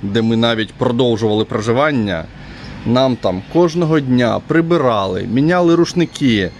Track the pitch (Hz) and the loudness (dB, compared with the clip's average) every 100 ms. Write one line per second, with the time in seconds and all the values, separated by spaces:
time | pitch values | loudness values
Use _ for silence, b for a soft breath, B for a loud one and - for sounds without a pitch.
0 | 101 107 113 113 117 113 107 - 123 117 | -4 0 0 2 2 0 -4 -4 -2 0
1 | 123 110 110 107 110 113 107 117 151 139 | 0 2 0 0 0 -2 -2 0 0 0
2 | 104 85 82 - B B B - 107 123 | -2 -4 -8 -16 B B B -8 -2 2
3 | 131 120 101 92 - 165 175 165 160 160 | 2 0 -2 -4 -2 0 2 0 0 0
4 | 135 123 120 101 - 160 165 170 131 110 | 2 2 2 -2 0 0 2 2 2 0
5 | 95 92 95 117 151 180 175 170 165 180 | 0 -4 -2 0 2 2 4 2 2 0
6 | 160 - 139 107 90 | -2 0 2 2 0